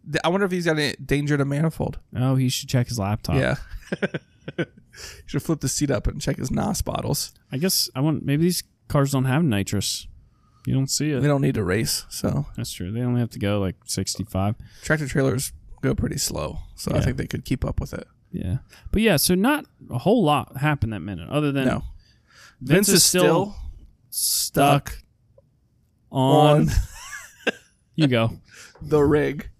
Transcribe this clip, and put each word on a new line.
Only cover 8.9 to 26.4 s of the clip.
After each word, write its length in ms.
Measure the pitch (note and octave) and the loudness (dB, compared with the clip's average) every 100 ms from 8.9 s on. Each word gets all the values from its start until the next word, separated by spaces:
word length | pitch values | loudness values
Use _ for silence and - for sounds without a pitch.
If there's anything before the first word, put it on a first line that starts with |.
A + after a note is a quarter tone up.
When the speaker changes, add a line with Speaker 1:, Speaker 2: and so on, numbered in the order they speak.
| D3+ C#3 | 0 2
Speaker 2:
don't 140 | C#3 C3 | 2 2
have 160 | C3 | 2
nitrous. 640 | E3+ G2+ G2 G2+ - - - - - _ _ _ - | 2 2 0 -2 -2 -6 -10 -20 -20 _ _ _ -2
You 60 | |
don't 140 | B2+ C3+ | 0 0
see 220 | - D3 | -2 0
it. 100 | C#3 | 2
Speaker 1:
They 60 | C#3+ | 2
don't 160 | C#3 | 2
need 140 | C#3 B2+ | 2 0
to 80 | |
race, 420 | E2+ G2 C#3+ - - | 0 0 0 -4 -8
so. 380 | - - - C#3+ - | -6 -2 -2 -4 -8
Speaker 2:
That's 160 | A2+ | -10
true. 180 | - F2+ | -8 -8
They 120 | A2+ | -4
only 180 | B2 B2 | 0 0
have 80 | A#2 | -2
to 80 | - | -2
go, 220 | G2+ G#2 | -2 0
like, 140 | F#2+ - | -2 -4
sixty-five. 720 | - - - - - F#2 G2 A2+ - - | -6 -4 -4 -6 -4 -2 -2 -2 -10 -16
Speaker 1:
Tractor 240 | - D3+ C#3+ | -4 -2 0
trailers 460 | C3+ C3+ C3 C#3+ - - - | 0 0 0 -6 -12 -20 -6
go 120 | C3 | -4
pretty 220 | C3 - D3 | -2 -2 -4
slow, 440 | - C#3+ - - - - | -4 -4 -6 -8 -14 -10
so 160 | - | -6
I 20 | D3+ | -2
Speaker 2:
Yeah. 20 | |
Speaker 1:
think 140 | - C3 | -2 -4
they 80 | - | -6
could 180 | - | -8
keep 180 | - C3 | -4 -4
up 160 | - - | -4 -4
with 140 | - | -6
it. 140 | - - _ _ | -10 -14 _ _
Speaker 2:
Yeah. 280 | - F2+ C3+ - - - | -8 -6 -6 -8 -20 -4
But 120 | - | 2
yeah, 140 | A3 D3+ | 4 4
so 160 | - | 4
not 320 | F#3 A3 D4 - _ - | 2 4 0 -4 _ -8
a 80 | B2 | -2
whole 260 | E3+ A#3+ | 2 4
lot 320 | D#3+ D3 - - | 4 2 -2 -2
happened 380 | D3 D3 A2+ | -2 0 -2
that 60 | G#2+ | -4
minute, 280 | E2+ F2+ E2+ | -6 -8 -4
other 240 | D3 D3+ | -2 0
than 140 | C#3 B2+ | 0 0
Speaker 1:
No. 160 | A2+ - - _ _ _ - - _ | 0 -6 -14 _ _ _ -20 -20 _
Speaker 2:
Vince 240 | B2+ E3 G3+ | 2 4 6
Speaker 1:
Vince 20 | |
Speaker 2:
is 60 | |
Speaker 1:
is 80 | F#3 | 6
Speaker 2:
still 180 | - F#3 | 6 6
Speaker 1:
still 340 | F3+ E3+ G3+ - - - - _ _ | 4 4 2 -6 -12 -14 -20 _ _
Speaker 2:
stuck 800 | - - - - - - C#3+ - | -6 -4 -2 -2 2 4 4 0
Speaker 1:
stuck 140 | - - _ _ _ _ _ _ _ _ _ _ | -14 -16 _ _ _ _ _ _ _ _ _ _
Speaker 2:
on 580 | - C3 D3 | 0 6 8